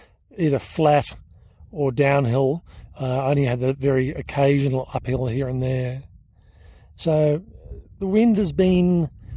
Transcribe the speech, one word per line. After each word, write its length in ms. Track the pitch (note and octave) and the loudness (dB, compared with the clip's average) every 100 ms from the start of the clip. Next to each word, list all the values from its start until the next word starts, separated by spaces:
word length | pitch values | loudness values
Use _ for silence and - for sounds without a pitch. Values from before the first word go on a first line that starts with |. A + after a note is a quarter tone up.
| - _ _ - | -20 _ _ -4
either 220 | D#3+ C#3 | 0 0
flat 480 | - - D#3 D3 - - - - - _ - | -4 0 4 4 0 -10 -20 -20 -20 _ -16
or 180 | E3+ C#3 | -4 -4
downhill. 720 | B2 C#3 C#3 B2+ B2 C3+ E3 - - - - | 2 2 2 2 0 0 -2 -8 -20 -20 -10
Uh, 240 | C3 B2+ | -6 -2
I 60 | C3+ | 0
only 140 | C#3+ | 0
had 140 | C3+ A#2+ | 0 0
the 140 | B2+ | -2
very 380 | C#3 C#3 C3+ C3 | -2 0 0 -2
occasional 800 | D3+ - C#3+ C#3 C#3+ C#3 C3 C3 | -6 -8 0 2 2 0 -2 -4
uphill 320 | - - B2+ B2+ | -8 -6 -4 -4
here 220 | A#2+ C3 | -4 -4
and 120 | B2+ | -4
there. 440 | C3 C3 B2+ C3 - - _ _ _ _ - - - | -4 -4 -4 -8 -14 -20 _ _ _ _ -20 -20 -20
So 480 | - E3 D#3 D3+ D3 G3 - - - - - | -8 -2 2 2 0 -6 -20 -18 -18 -18 -8
the 80 | G3 | 0
wind 320 | G#3 A#3 G#3 | 4 4 4
has 140 | F#3+ | 0
been 580 | C#3+ F#3 F3+ F3+ F3 D#3 - - | 2 4 4 4 2 0 -6 -16